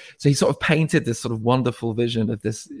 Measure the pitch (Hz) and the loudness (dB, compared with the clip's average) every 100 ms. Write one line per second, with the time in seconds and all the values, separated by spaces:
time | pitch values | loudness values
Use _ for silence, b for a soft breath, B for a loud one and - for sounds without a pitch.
0 | B B 143 139 - 135 - 160 160 160 | B B 2 4 2 0 2 2 2 0
1 | - 113 123 113 113 127 123 - 117 110 | 0 -4 -4 -2 2 2 0 -2 -4 -2
2 | 120 117 110 107 110 113 - - | -2 -2 -2 -4 -6 -8 -10 -10